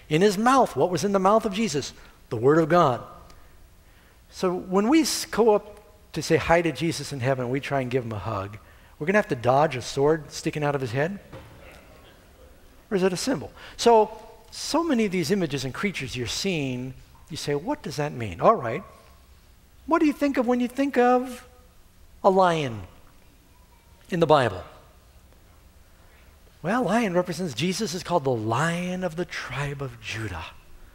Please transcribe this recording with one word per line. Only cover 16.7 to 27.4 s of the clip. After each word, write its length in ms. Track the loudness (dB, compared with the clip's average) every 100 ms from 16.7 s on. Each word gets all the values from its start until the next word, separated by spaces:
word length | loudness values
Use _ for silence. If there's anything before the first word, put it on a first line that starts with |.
| -6 -8 -12 -20 -20 -16
you 80 | -10
say, 180 | -4
"What 300 | -4 -4 -8
does 100 | -8
that 180 | -6 -6
mean?" 280 | -6 -8 2
All 160 | 4 4
right. 260 | 0 -6 -10 -20 -20 -20 -20 -20 _ -20 _ -20 -2
What 140 | 2
do 60 | 2
you 60 |
think 240 | 2 0 0
of 120 | 0
when 100 | 0
you 80 | -2
think 320 | -2 0 4
of 480 | 4 4 0 -10 -18 -20 -20 -20 -20 _ -20 0
a 60 | 4
lion 580 | 6 4 2 -2 -6 -12 -20 -20 -20 -20 _ _ _ -20 _ _ -20 -8
in 100 | 0
the 80 | 4
Bible? 380 | 6 4 -2 -12 -20 -20 -20 _ -20 -20 -20 _ -20 -20 _ -20 _ -20 -20 -20 -20 -20 _
Well, 200 | -4 -2
lion 320 | 0 0 2
represents, 400 | 0 -2 -4